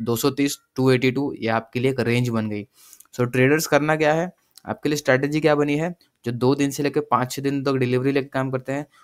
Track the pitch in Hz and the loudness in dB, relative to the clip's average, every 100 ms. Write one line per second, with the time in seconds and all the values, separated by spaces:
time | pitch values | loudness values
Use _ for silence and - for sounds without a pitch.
0 | 113 117 143 135 143 - _ - 131 127 | -4 -2 0 0 -2 -2 _ 0 4 4
1 | 127 127 143 - 110 113 - 123 135 131 | 2 0 -4 -4 -2 -2 -2 -2 0 0
2 | 113 120 123 113 107 104 101 _ - - | 0 0 0 -2 -4 -6 -10 _ -20 -20
3 | _ - 123 127 131 156 160 143 151 156 | _ -4 0 2 4 4 2 0 2 2
4 | 151 160 180 - _ _ - 110 147 147 | 2 2 -2 -8 _ _ -10 -6 -4 -2
5 | - 131 143 151 156 147 147 147 165 170 | 0 0 0 0 2 2 2 0 -4 -8
6 | _ _ 120 120 123 139 139 139 139 147 | _ _ -8 0 0 2 0 -2 -2 -2
7 | 147 120 127 - 139 139 139 135 123 123 | 0 0 0 -4 -4 -2 0 0 0 0
8 | 135 139 135 135 131 127 127 139 147 _ | 0 -2 -2 -4 -4 -4 -6 -8 -10 _